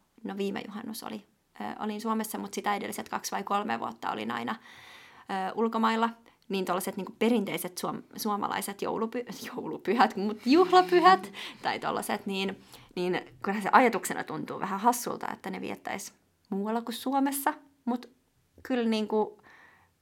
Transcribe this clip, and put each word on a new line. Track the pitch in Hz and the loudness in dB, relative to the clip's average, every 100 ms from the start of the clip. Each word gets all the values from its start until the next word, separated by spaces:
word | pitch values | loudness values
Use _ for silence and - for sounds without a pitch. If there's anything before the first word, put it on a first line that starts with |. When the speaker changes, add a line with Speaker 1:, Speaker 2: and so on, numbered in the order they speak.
| _ _ | _ _
Speaker 1:
no, | 196 196 | -8 -4
viime | 196 196 - | -4 -4 -8
juhannus | 208 220 220 | -10 -10 -10
oli, | - 214 - _ _ - | -10 -12 -14 _ _ -12
ö, | 208 - | -10 -6
olin | 214 208 | -6 -6
Suomessa, | 220 220 214 202 | -4 -2 -4 -6
mut | 202 | -8
sitä | - 208 | -6 -2
edelliset | 202 202 - - | -2 -4 -8 -8
kaksi | 208 - | -8 -6
vai | 196 | -6
kolme | 196 202 220 233 | -2 -2 0 -4
vuotta | - 226 - | -6 -6 -6
olin | - 110 | -4 -4
aina, | 117 120 - - - - - - - - | -4 -6 -8 -12 -20 -20 -20 -20 -18 -8
ö, | 190 190 | -4 -4
ulkomailla. | - 226 226 220 226 233 226 - _ - | -2 -2 2 2 2 0 -2 -18 _ -6
Niin | 196 | -4
tollaset | 185 180 190 190 | 0 -2 -2 -6
niinku | 185 - | -8 0
perinteiset | 220 240 185 165 180 180 | 2 4 2 -4 -6 -6
suom-, | 175 156 - - | -6 -6 -10 -6
suomalaiset | 220 202 - - 196 202 | -4 -2 -2 -2 -4 -4
joulupy-, | - 180 226 247 240 - 214 | -4 -2 -2 -4 -8 -10 -10
joulupyhät, | - 160 151 - 233 220 202 | -8 -8 -4 0 4 4 4
mut | 208 214 240 | -4 -2 6
juhlapyhät, | 320 359 370 359 349 359 381 - - | 6 8 8 8 8 8 8 4 -12
Speaker 2:
<laughs> | - - | -14 -6
Speaker 1:
tai | - - | -4 -2
tollaset, | - 214 202 208 - | -2 -2 -2 -4 -2
niin, | 190 196 190 - - - - | -2 -2 -4 -14 -20 -10 -2
niin | 180 175 - - | 0 0 -2 -6
kyllähän | 202 208 | -2 -2
se | 190 | 6
ajatuksena | 233 247 180 - - | 8 8 4 -2 -4
tuntuu | - 156 - 139 | -6 -6 -6 -6
vähän | 190 190 | -4 0
hassulta, | 233 247 - - - | 2 2 -2 -6 -6
että | - 190 | -8 -8
ne | 190 | -8
viettäis | - - - 196 - - _ _ _ | -8 -8 -8 -8 -10 -18 _ _ _
muualla | 196 208 226 | -4 -2 -4
kuin | 233 226 | -4 -6
Suomessa. | 262 277 277 277 302 302 - _ | -2 0 0 0 -2 -4 -8 _
Mut | - 247 - _ _ _ _ - | -6 -4 -6 _ _ _ _ -14
kyllä | - 254 226 | -2 0 2
niinku | 214 208 214 208 - - - - _ _ _ | 2 2 2 0 -4 -20 -20 -20 _ _ _